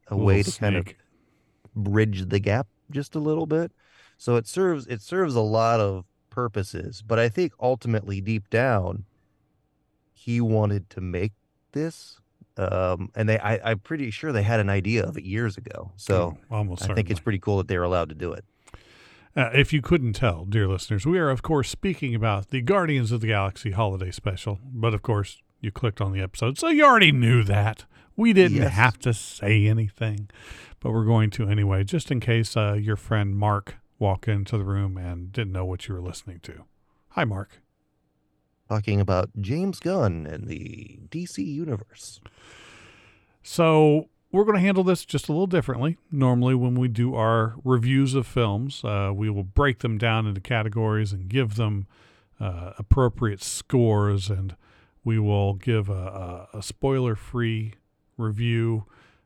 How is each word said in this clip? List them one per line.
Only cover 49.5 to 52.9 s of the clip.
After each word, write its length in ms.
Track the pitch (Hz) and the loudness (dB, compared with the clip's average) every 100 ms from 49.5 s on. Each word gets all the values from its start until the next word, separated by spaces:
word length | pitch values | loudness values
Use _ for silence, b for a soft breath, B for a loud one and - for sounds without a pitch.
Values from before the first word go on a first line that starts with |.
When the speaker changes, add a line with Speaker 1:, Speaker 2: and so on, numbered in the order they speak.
| 117 143 120 | 2 2 2
Speaker 2:
them 180 | 120 107 | -2 0
down 300 | 117 113 107 | 0 0 0
into 140 | 98 | -4
categories 720 | - 120 107 107 110 107 104 | -2 -2 -2 -2 0 0 -2
and 160 | 98 92 | -4 -4
give 260 | 123 120 104 | -2 -2 0
them, 320 | 110 104 98 b b b b - | -2 -2 -6 b b b b -8
uh, 340 | 104 87 90 - | -8 -6 -12 -6
appropriate 640 | 104 | 2